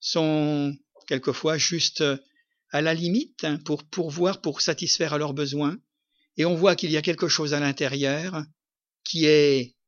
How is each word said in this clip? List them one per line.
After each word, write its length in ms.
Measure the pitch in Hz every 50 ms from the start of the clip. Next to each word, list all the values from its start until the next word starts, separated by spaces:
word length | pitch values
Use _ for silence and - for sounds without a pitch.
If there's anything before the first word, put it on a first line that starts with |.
sont 760 | - - - 170 160 156 156 151 151 151 151 147 143 143 143 139 - _ _ - -
quelquefois 500 | - 143 131 - 139 123 - - 156 160
juste 480 | 151 - - 170 160 - - - - 156 143 135 135 - _ _ _ _ _ _ _ _ _
à 120 | - 143 156
la 100 | 160 165
limite, 520 | 165 170 170 185 240 311 - _ - -
hein, 140 | 156 147 147 147
pour 200 | - 151 147 -
pourvoir, 560 | _ - 190 165 160 143 170 175 185 196 - -
pour 180 | 165 139 -
satisfaire 540 | - 175 156 - 170 151 - - 170 151 151
à 40 | 147
leurs 140 | 151 147 143
besoins, 460 | 143 143 135 139 147 147 143 - 143 - _ _ _ _ _ _ _ _ _ _
et 80 | - 156
on 120 | 175 180
voit 180 | 160 185 196 175
qu'il 160 | - - 156
y 60 | 156
a 60 | 151 151
quelque 260 | 185 160 - 180 160
chose 260 | - - 156 143 147
à 60 | 147
l'intérieur 840 | 147 143 135 - 151 127 135 139 139 135 139 151 170 185 185 156 147 156 - _ _ _ _ _ _ _ _ _ _
qui 220 | - - 165 160
est 500 | 151 151 151 147 143 139 135 120 120 - _ _